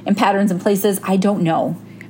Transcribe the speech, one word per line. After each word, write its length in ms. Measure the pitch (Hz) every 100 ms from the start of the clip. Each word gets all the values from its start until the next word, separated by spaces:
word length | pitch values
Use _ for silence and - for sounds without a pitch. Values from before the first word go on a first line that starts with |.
| -
and 100 | 202
patterns 360 | 214 196 208
and 100 | 180
places, 380 | 214 202 208 196
I 140 | - 196
don't 240 | 202 202
know 340 | 165 160 123 170 - -